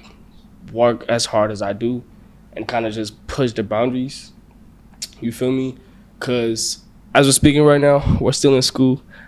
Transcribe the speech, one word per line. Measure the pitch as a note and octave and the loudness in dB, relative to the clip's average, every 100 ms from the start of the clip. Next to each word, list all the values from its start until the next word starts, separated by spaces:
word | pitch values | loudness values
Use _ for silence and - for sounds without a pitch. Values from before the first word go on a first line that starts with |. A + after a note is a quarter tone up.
| - - - - - - - | -18 -20 -20 -20 -20 -20 -10
work | A2+ A#2+ A2+ - | 0 0 0 -2
as | A#2 - | -2 0
hard | A2 G#2+ | 0 0
as | G#2 | -2
I | G2+ | -6
do | G#2 A#2 B2 - - - - - | -4 -4 -6 -10 -20 -20 -20 -18
and | - - | -14 -6
kinda | A#2+ A2+ | -4 -4
just | A2 G#2+ - - | -6 -10 -12 -12
push | - B2+ | -4 -4
the | A2 | -2
boundaries. | A2 A2 B2 B2+ C3 - - - - - - - - - - - | -4 -2 -2 -2 -6 -10 -20 -20 -20 -20 -20 -20 -20 -16 -16 -10
You | A#2 | -8
feel | A2+ B2+ | -4 -2
me? | C3 C3 B2 - - - - | -2 -4 -8 -20 -20 -20 -10
'Cause | C3 B2 A#2 A2+ - - - - - | -4 -2 -2 -4 -6 -8 -16 -20 0
as | C3+ C#3 | 2 4
we're | |
speaking | C3+ D3+ D3 | 4 4 6
right | D3+ C#3+ | 4 6
now, | C#3+ C#3+ - - | 4 2 2 0
we're | B2+ | 0
still | - C#3+ C3 | 2 2 2
in | |
school. | B2 - C3 C3 - - | 0 2 2 0 -6 -20